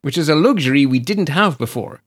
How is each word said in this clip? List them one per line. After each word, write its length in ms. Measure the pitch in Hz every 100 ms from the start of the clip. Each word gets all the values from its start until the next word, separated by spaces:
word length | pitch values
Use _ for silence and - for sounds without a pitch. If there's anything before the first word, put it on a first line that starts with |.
which 160 | 143 170
is 120 | 151
a 60 |
luxury 500 | 151 220 226 131 139
we 140 | 139 131
didn't 300 | 120 208 160
have 280 | 156 208 131
before. 440 | 113 120 101 104